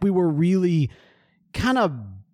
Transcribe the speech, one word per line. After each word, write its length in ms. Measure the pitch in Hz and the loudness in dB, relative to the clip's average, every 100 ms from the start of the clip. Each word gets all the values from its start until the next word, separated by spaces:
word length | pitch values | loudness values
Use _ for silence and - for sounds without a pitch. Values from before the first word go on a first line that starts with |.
we 60 | 202 | 0
were 180 | 180 170 | 2 0
really 600 | 151 175 190 180 165 131 - _ _ _ _ _ | 2 2 2 2 2 0 -6 _ _ _ _ _
kinda 360 | - 240 262 190 127 101 98 - | -4 -2 0 0 -4 -14 -18 -20